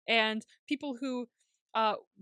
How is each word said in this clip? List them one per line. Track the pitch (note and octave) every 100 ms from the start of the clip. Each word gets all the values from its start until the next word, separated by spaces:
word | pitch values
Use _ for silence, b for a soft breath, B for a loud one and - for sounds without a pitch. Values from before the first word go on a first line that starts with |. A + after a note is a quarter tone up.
| -
And | A3+ A3 A3 - b -
people | C#4+ C#4+ A#3+
who, | C4+ B3 A#3+ _ _ _ _
uh, | A3 G#3+ - - -